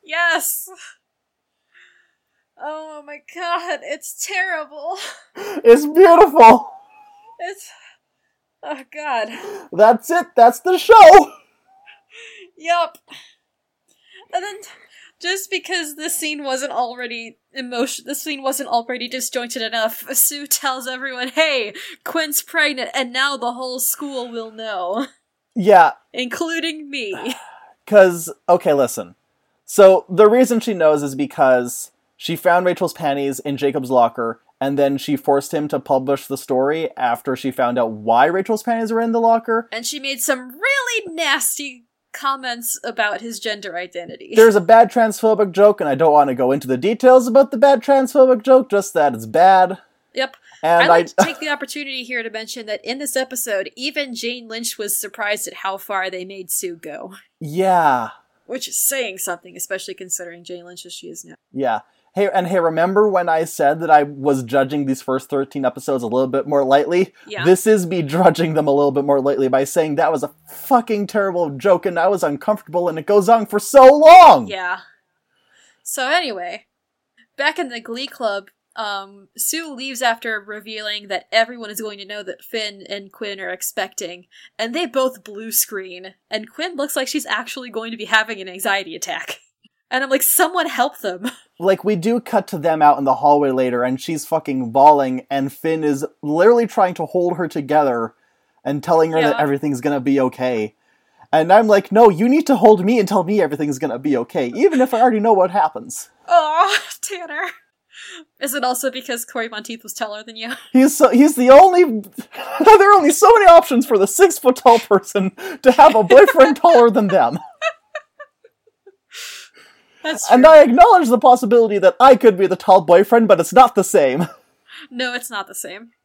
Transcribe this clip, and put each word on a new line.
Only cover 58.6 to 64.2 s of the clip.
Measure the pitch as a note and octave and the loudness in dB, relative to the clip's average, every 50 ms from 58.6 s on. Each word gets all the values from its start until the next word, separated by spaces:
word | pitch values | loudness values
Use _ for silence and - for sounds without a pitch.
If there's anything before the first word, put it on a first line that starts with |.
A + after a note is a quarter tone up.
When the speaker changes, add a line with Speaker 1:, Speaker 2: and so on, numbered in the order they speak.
| - | -12
Speaker 1:
is | - - - | -10 -8 -6
saying | - - C#4 C4+ B3 G#3+ F#3+ F#3+ | -6 -4 -4 -6 -8 -8 -10 -12
something, | - G3 F3 E3+ _ F3+ E3+ | -10 -10 -10 -12 _ -20 -16
especially | F3+ - - F#3+ F#3+ - - F#3 | -16 -12 -10 -10 -12 -10 -14 -16
considering | _ F#3+ F#3 - - F3+ F3 E3+ F3 F3 | _ -12 -12 -10 -10 -10 -16 -20 -20 -18
Jane | - F3+ F3 F3 | -18 -18 -18 -18
Lynch | F3 F3+ F3 - | -20 -20 -20 -20
as | F3 - | -20 -20
she | - - | -20 -18
is | E3+ E3 E3 - | -20 -20 -20 -20
now. | - - _ _ _ _ | -20 -20 _ _ _ _
Speaker 2:
Yeah. | B2+ C3+ B2 A2 G#2 _ _ _ _ _ _ _ | -6 -4 -4 -4 -6 _ _ _ _ _ _ _
Hey, | F#3+ G3+ G3 - | -4 -4 -2 -2
and | F#3+ F3+ | -4 -4
hey, | E3+ F#3+ F#3 | -2 -4 -2
remember | E3 E3 D#3+ D#3+ E3 F3+ F#3+ G#3 G#3+ | -2 -2 -2 -2 -2 0 0 0 0
when | G#3+ F#3+ F#3 F3 E3+ | 2 0 -2 -2 -2
I | E3 D#3+ E3 | -2 -4 -4
said | D#3+ - - D3+ C#3 D3+ D#3+ | -6 -4 -2 0 0 0 -2
that | E3+ D#3+ | 2 4
I | D#3 D3 | 4 4
was | D3 C#3+ D3 C#3 | 4 0 -8 -6